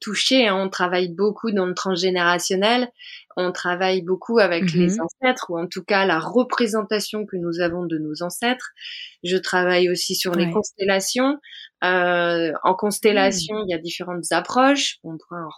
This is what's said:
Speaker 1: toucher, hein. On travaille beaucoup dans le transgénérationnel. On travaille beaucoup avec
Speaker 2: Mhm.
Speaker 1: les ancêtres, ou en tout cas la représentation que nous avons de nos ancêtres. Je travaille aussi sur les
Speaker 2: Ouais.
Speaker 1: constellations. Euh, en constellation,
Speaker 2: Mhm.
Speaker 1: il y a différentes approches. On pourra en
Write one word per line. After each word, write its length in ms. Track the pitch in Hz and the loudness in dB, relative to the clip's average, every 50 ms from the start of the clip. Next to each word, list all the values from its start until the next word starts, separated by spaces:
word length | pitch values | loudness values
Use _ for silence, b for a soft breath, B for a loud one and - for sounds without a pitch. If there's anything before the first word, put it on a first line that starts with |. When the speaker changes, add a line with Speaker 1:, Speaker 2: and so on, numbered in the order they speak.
Speaker 1:
toucher, 480 | - 220 202 - - - 262 262 240 208 | -10 -6 -4 -2 0 4 4 4 4 4
hein. 80 | 190 | 2
On 120 | 190 196 190 | 2 0 -2
travaille 420 | 190 - 185 175 180 180 185 180 170 | -2 -2 -2 0 0 0 0 -2 -2
beaucoup 360 | 165 196 214 202 - - 226 | 0 0 0 0 -2 -4 -2
dans 160 | 208 202 190 | 0 0 0
le 80 | 180 180 | 0 -2
transgénérationnel. 1120 | - - 190 190 170 175 190 185 180 175 170 175 175 - - 190 185 196 214 240 247 254 240 B B B B B B B B - | -4 -2 -2 -2 0 0 0 2 2 2 2 2 2 0 0 0 2 2 2 2 2 0 -2 B B B B B B B B -6
On 160 | - 180 180 185 | -2 -2 -2 -2
travaille 500 | - - 180 180 175 190 190 190 190 170 | -4 -4 -4 -2 0 0 0 0 0 0
beaucoup 360 | 175 185 180 - - 233 233 | -2 -2 -2 -2 2 4 4
avec 260 | 202 180 175 170 190 180 156 | 4 4 4 2 0 2 4
Speaker 2:
Mhm. 60 | 175 | 4
Speaker 1:
les 160 | 175 175 190 226 | 4 4 2 0
ancêtres, 460 | 226 - - - 262 254 254 254 - - | -4 -6 -4 -2 0 0 0 0 -2 -6
ou 80 | 175 165 | -6 -4
en 80 | 170 | -6
tout 160 | 180 - 190 175 | -6 -8 -8 -2
cas 200 | - 208 196 196 | 0 2 2 4
la 140 | 190 170 160 | 4 2 0
représentation 1040 | 156 151 185 240 247 247 - - 247 214 202 220 208 202 214 208 202 - - 214 208 | 0 0 2 2 2 2 2 0 0 2 0 -2 -2 -2 -2 -2 -2 -4 -6 -8 -6
que 100 | 202 - | -6 -6
nous 240 | 180 170 170 165 170 | -4 -4 -4 -2 -2
avons 260 | 180 170 170 180 180 | -2 -2 -2 -2 -4
de 120 | 165 165 156 | -4 -4 -4
nos 240 | 156 151 151 156 175 | -4 -6 -6 -6 -6
ancêtres. 480 | 175 - - 233 240 247 247 - - - B B B B B B B B B - | -8 -6 -4 -2 -2 -2 -4 -6 -16 -18 B B B B B B B B B -4
Je 120 | 175 185 | -2 -2
travaille 520 | 185 185 - - 180 180 180 180 180 185 175 | -2 0 0 0 2 2 4 4 4 4 2
aussi 240 | 180 175 - - 185 | 2 0 -2 -4 -4
sur 200 | - - 190 175 | -4 -2 -2 0
les 120 | 175 175 | 0 0
Speaker 2:
Ouais. 40 | 170 170 | 0 0
Speaker 1:
constellations. 840 | 214 208 - - - 196 196 190 196 196 - - 247 262 269 294 285 B B B B B B B - - | -2 -2 -4 -4 -4 0 0 2 2 0 -2 0 0 0 0 0 -2 B B B B B B B -4 0
Euh, 680 | 180 180 185 175 180 175 175 175 170 170 170 170 160 147 - - | 2 2 4 4 2 2 2 2 2 0 0 0 -2 -2 -2 0
en 120 | 170 185 | 0 0
constellation, 840 | 180 - 208 196 - - 220 208 202 190 196 196 180 160 160 214 | 2 0 -2 -2 2 2 2 4 4 4 2 2 0 -4 -4 -4
Speaker 2:
Mhm. 80 | 214 214 | -4 -4
Speaker 1:
il 40 | 185 | -4
y 40 | 175 | -4
a 40 | 160 | -4
différentes 520 | 160 170 165 - 180 180 180 175 165 - | -6 -8 -8 -8 -8 -8 -6 -6 -4 -2
approches. 680 | 170 165 175 - - 247 262 269 285 277 277 - - - - | 0 0 0 0 2 4 4 6 4 4 0 -4 -4 -8 -12
On 120 | 165 160 | -12 -12
pourra 240 | 151 - - 175 175 165 | -12 -12 -14 -12 -12 -12
en 60 | 151 - | -12 -12